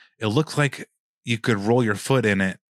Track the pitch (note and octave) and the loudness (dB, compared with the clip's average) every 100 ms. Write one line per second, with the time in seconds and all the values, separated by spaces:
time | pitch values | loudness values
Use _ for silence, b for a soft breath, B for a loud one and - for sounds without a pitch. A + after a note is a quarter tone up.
0 | b b A2 A#2 D#3 - C#3+ - - _ | b b -2 0 -2 0 -2 -2 -18 _
1 | _ _ - A2+ - G#2 G2+ B2 A#2 G2 | _ _ -6 -4 0 0 2 2 2 -2
2 | - C3+ A2 G2 F#2+ - _ | 0 2 2 2 0 -4 _